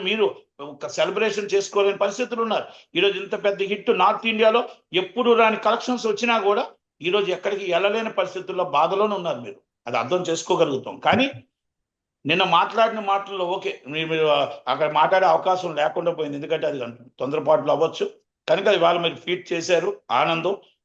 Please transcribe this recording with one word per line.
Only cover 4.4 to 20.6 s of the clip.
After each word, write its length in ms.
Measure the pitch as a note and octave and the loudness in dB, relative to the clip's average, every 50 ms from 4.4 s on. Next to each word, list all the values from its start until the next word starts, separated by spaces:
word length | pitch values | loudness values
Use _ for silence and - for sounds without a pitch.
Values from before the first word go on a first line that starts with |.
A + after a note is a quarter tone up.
| A3 A3 A3 A#3+ - - - _ _ _ - F3+ F#3+ | 4 4 4 4 0 -2 -8 _ _ _ -2 -2 -2
ఎప్పుడు 260 | F#3 - A#3 B3 A#3+ A#3 A3+ | -2 -2 0 2 4 4 6
రాని 160 | A3+ A3 G#3+ G#3 - | 4 4 2 2 0
కలెక్షన్స్ 400 | G#3+ A3+ A3+ - B3+ B3 A#3 - A3+ | 0 0 0 -2 -4 -4 -2 -2 -2
వచ్చినా 260 | G#3 G3+ A#3 A#3+ A#3 A3 G3 G3+ | -2 -2 0 0 0 2 2 2
కూడా 160 | G#3 A#3 - - - _ _ _ _ - D3 | 2 0 -2 -6 -8 _ _ _ _ -8 -4
ఈ 40 | F3 F3+ | 0 0
రోజు 140 | G#3 G3+ F3+ F3+ | 0 0 0 -2
ఎక్కడికి 300 | E3+ - G3+ G#3 G3 G3+ F3+ F3 | -4 -4 -4 -4 -4 -2 0 0
వెళ్ళలేని 380 | E3+ F#3+ G3+ G#3 A3+ A3 G#3+ - G3+ | 2 2 0 0 -2 -4 -4 -2 -4
పరిస్థితుల్లో 440 | F#3 F#3 - F#3 F3+ - F3+ F3+ F3 D#3+ C#3 | -4 -4 -4 -10 -10 -6 -4 -4 -2 0 2
బాధలోనే 400 | C#3+ D#3 - F#3+ G3 G#3 G#3+ G#3 F#3 | 2 2 2 2 0 0 0 -2 -2
ఉన్నారు 200 | F3 E3 C#3 B2 A#2+ | -4 -6 -6 -6 -8
మీరు. 140 | G#2 G2 - _ _ _ _ - | -14 -16 -18 _ _ _ _ -8
అది 100 | A#2+ B2 A#2 | -4 -2 -2
అర్థం 200 | A#2 B2 F3+ F3+ D#3+ D#3 | 0 0 0 -2 0 -2
చేసుకోగలుగుతాం. 680 | E3 D#3+ - - F#3 D#3+ D#3 D3+ C3+ B2+ - G#2+ - - - | -4 -2 -2 0 2 2 2 2 0 -4 -6 -8 -8 -2 0
కానీ 200 | D3+ F3+ A3 C4+ C#4 - - - _ _ _ _ _ _ _ _ _ _ _ _ _ _ _ - C3+ | 2 2 2 2 0 -4 -10 -18 _ _ _ _ _ _ _ _ _ _ _ _ _ _ _ -4 -2
నిన్న 140 | E3 F3+ F#3+ E3+ E3 | 0 0 2 4 4
మాట్లాడిన 440 | E3+ - - - A3+ A3+ A3 G#3+ A3 G#3 G3 | 2 2 2 2 2 2 2 0 -2 -2 -2
మాటల్లో 340 | G3 G3 G3+ F#3+ G3 F#3+ F3+ F3 F#3 | -2 -2 -2 -6 -6 -4 -4 -2 -4
ఓకే, 160 | F#3+ - G3 - - - B2+ | -4 -6 -8 -8 -10 -10 -8
మీ-, 160 | D3 D#3 D#3+ D#3+ | -6 -6 -4 -2
మీరు, 140 | E3 D#3+ D#3 D3+ C#3+ | 0 2 2 4 4
ఆ, 20 | D3 C3+ A2+ - - - B2 | 4 2 0 -4 -6 -4 -2
అక్కడ 160 | C3 C#3 D#3 D3+ D3+ D3+ | -2 0 0 0 2 4
మాట్లాడే 280 | D#3+ D#3+ F#3+ F#3+ F#3+ F3 D#3+ | 4 4 4 4 4 4 4
అవకాశం 420 | D#3 - F#3 F#3 F3+ F3 E3+ D#3 D3 | 4 2 0 0 0 -2 -4 -2 -2
లేకుండా 300 | D3+ D#3 - F3+ E3+ E3+ E3+ | -2 -2 -2 -2 -2 -2 -2
పోయింది. 200 | E3+ D#3 D3 C#3+ C#3+ | -2 -4 -6 -6 -6
ఎందుకంటే 280 | D3+ D3+ D#3+ D#3 E3 | -4 -4 -4 -2 -2
అది 120 | D3+ C#3+ C3+ A#2+ A#2 A#2+ - - - _ - | -4 -4 -4 -8 -8 -12 -16 -20 -16 _ -8
తొందరపాట్లు 520 | C3 C3+ D3 D3+ C#3 D3+ D#3 C#3 C#3 D3 C#3 | -6 -4 -4 0 2 4 4 4 4 2 2
అవ్వచ్చు. 300 | C#3+ D#3+ D#3+ - - G3+ - - _ _ _ _ _ _ - | 2 2 0 0 -2 -6 -6 -6 _ _ _ _ _ _ 0
కనుక 180 | D#3+ F#3+ F#3+ G#3+ G3 F3 | 0 2 4 4 4 4
ఇవాళ 180 | E3+ E3+ F3 F3 E3+ | 4 4 4 2 0
మీరు 100 | E3 D3 B2+ - | -2 -4 -6 -6
ఫీట్ 200 | E3+ F3+ F3+ - - F3+ | -6 -6 -6 -4 -4 -4
చేశారు, 480 | E3+ E3 F3 F3 E3 E3 G3+ - - _ - A#2 B2 | -4 0 2 2 2 2 0 -4 -6 _ 0 2 2
ఆనందం. 380 | D#3 E3+ E3 E3 D#3+ F3+ G3+ - | 2 2 0 0 0 -2 -2 -4